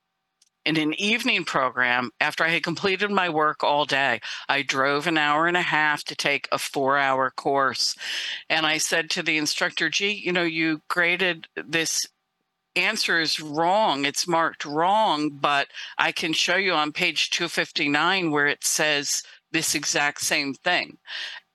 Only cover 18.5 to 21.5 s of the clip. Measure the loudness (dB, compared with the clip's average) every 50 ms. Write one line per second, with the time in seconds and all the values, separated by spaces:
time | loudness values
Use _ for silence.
18.5 | 0 0 -2 -2 0 0 2 2 0 0 -2 -2 -4 -4 -6 -10 -18 -20 _ _
19.5 | -4 -2 -2 0 -2 -2 -2 -2 0 0 0 0 -2 -4 -2 -2 0 0 -2 -4
20.5 | -6 -4 -2 0 0 0 -2 -4 -10 -18 _ -12 -10 -10 -10 -10 -12 -16 -18 _